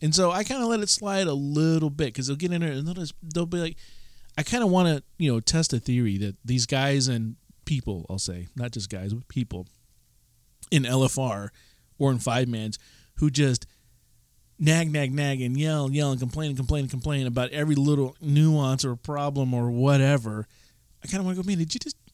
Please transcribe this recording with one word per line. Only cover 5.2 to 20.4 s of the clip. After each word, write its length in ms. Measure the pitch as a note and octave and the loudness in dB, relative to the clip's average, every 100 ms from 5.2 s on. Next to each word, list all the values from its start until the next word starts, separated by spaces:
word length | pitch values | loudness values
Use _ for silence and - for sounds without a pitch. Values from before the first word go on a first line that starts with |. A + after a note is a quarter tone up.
| D#3 | 2
know, 80 | A2+ | 2
test 300 | - E3 D#3+ | 2 0 2
the 80 | B2 | 0
theory 380 | - B2 A2+ G2 | 0 0 2 0
that 200 | G2+ F#2+ | -4 -6
these 220 | A#2+ B2 A#2 | -2 -2 0
guys 420 | C3+ C#3 C#3 C3 | 0 2 2 2
and 280 | A#2+ A2 A#2 _ _ - | 0 -4 -8 _ _ -6
people, 420 | C#3 A2+ F#2 - | -4 -4 -8 -6
I'll 80 | G2 | -6
say, 300 | - F2 F2 - | -6 -8 -10 -10
not 160 | A#2+ | -8
just 180 | A#2 G2 | -8 -10
guys, 240 | G2 G2 | -8 -6
but 140 | A#2 - | -6 -6
people 400 | B2+ A#2+ F2+ F#2 _ _ _ _ _ _ _ _ _ - | -4 -4 -6 -12 _ _ _ _ _ _ _ _ _ 0
in 160 | D#3 B2 | 0 2
L 160 | C3 | 2
F 160 | C3 C#3 | 2 0
R 320 | B2+ G2+ G2+ - _ _ _ - | -4 -4 -8 -14 _ _ _ -2
or 120 | C#3 | 0
in 60 | B2 | 0
five 300 | B2+ A#2+ B2 | 0 -2 -2
mans 320 | A2+ A2 - - - _ - | -2 -6 -8 -14 -20 _ -2
who 140 | D3+ | 0
just 360 | C3+ C#3 A#2+ - _ _ _ _ _ _ _ _ - | 2 2 0 -6 _ _ _ _ _ _ _ _ 0
nag, 340 | D#3 E3 D#3+ | 4 4 2
nag, 220 | D3+ C3+ | 0 0
nag, 280 | C#3 C#3+ C3 | 0 -2 -2
and 160 | B2 C3+ | -2 0
yell, 340 | D#3 D3+ C3+ | 0 0 0
yell, 200 | C#3+ C#3+ | 0 0
and 80 | B2+ | 0
complain, 300 | B2+ D3+ D#3 | -2 -4 -4
and 80 | C3+ | -2
complain, 240 | B2+ D3+ | 0 0
and 60 | C3 | -2
complain 360 | C3 D3+ C#3 B2+ | -4 -2 0 0
about 220 | B2 B2+ | 0 -2
every 240 | D3 D3+ C#3+ | 0 2 4
little 400 | C#3+ D3 C3 - | 4 4 0 -4
nuance 600 | D3+ C#3+ D#3 D3+ C3+ C3 C3+ | 2 6 6 4 2 0 -2
or 100 | A#2 | -4
problem 580 | - D3 C#3+ C#3 C3 | -6 -4 -2 0 0
or 160 | B2 A#2+ | 0 0
whatever. 760 | A#2+ C3+ C#3 C3+ C#3+ A2+ G#2+ | 2 6 6 6 4 0 -6